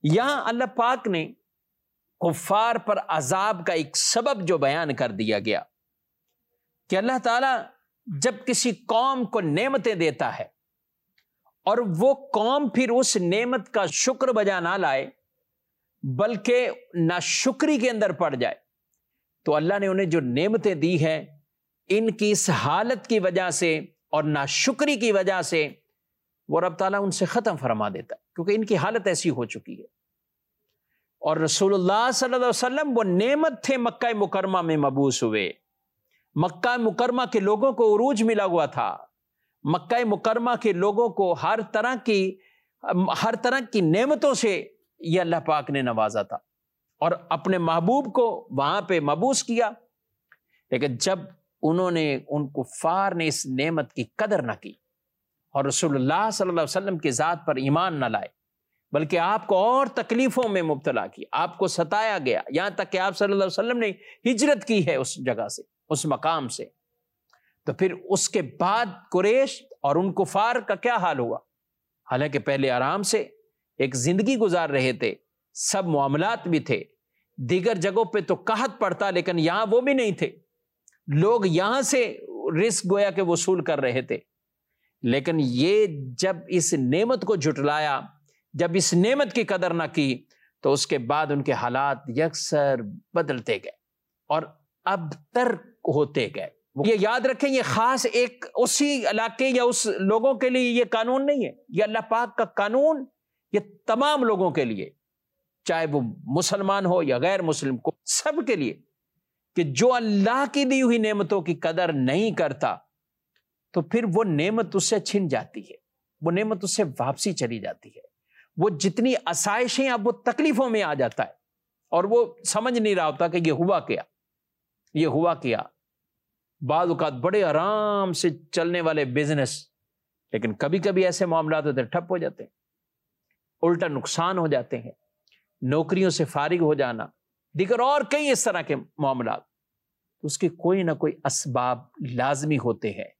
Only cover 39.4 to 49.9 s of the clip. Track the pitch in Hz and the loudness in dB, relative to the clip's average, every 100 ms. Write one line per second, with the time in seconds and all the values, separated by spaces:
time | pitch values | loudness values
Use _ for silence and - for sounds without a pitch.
39.4 | _ _ 139 170 - 233 240 202 220 226 | _ _ -2 -2 0 0 0 0 0 0
40.4 | 233 240 226 180 196 208 233 - 190 165 | 0 0 0 2 2 2 0 2 0 0
41.4 | 160 226 214 220 233 254 - 202 190 190 | 0 0 -2 -2 -2 -2 0 2 2 -4
42.4 | _ _ _ _ - 180 185 - 220 226 | _ _ _ _ -2 0 0 0 0 0
43.4 | 247 269 240 214 165 175 262 294 294 247 | 0 0 0 0 4 4 2 2 2 2
44.4 | 226 180 - _ _ _ 165 175 170 165 | 0 0 -4 _ _ _ -2 0 2 0
45.4 | 151 151 135 139 127 113 107 110 98 - | 0 -2 0 -2 0 0 0 0 -4 -8
46.4 | _ _ _ _ _ _ 160 170 - 156 | _ _ _ _ _ _ -2 -2 -4 -4
47.4 | 185 185 165 165 170 262 262 226 233 196 | 0 0 2 0 2 0 0 0 0 -2
48.4 | - 131 139 190 196 180 143 147 240 269 | -6 -2 0 0 0 0 0 0 0 0
49.4 | - 233 226 220 _ | -2 0 0 -2 _